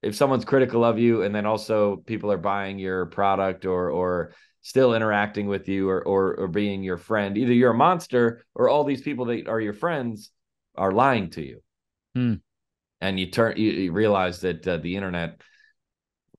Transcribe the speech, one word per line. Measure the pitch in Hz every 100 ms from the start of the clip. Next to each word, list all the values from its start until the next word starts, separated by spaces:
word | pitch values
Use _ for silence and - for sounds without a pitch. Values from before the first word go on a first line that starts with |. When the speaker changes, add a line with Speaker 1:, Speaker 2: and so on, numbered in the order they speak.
Speaker 1:
If | 110
someone's | 104 139 131
critical | - 139 123 117
of | 117 107
you | 117 117
and | 98
then | 104 104
also | 110 - 110 104 95
people | - 110 104
are | 98
buying | 95 98 98 98
your | 95 92 87
product | - 98 98 95 90
or, | 95 90 90
or | 87 90 90 82 - _ _
still | - 127 131
interacting | 113 110 104 104 104 101
with | 98 95
you | 98 95
or, | 95
or, | - 95 95 -
or | 92
being | 85 104 98
your | 95 87
friend, | - 110 101 101
either | 123
you're | 123 123
a |
monster | 117 156 180 - 123 120 117 _
or | - 120
all | 143
these | 139 131
people | 147 127 120
that | 117 -
are | 113
your | 107
friends | 104 170 160 120 107 - _ _ _ _ -
are | 95
lying | 98 135 120 90
to | 82
you. | 69 62 _ _ _ _ _
Speaker 2:
Hmm. | 127 123 110 _ _ _ _ _ _
Speaker 1:
And | 92 95
you | 90
turn, | 120 113 -
you, | 110
you | - 92
realize | 85 107 101 92 85
that, | 92 82 92
uh, | 85
the | 82
internet, | 95 98 87 82 - _ _ _ _ _ _ _ _ _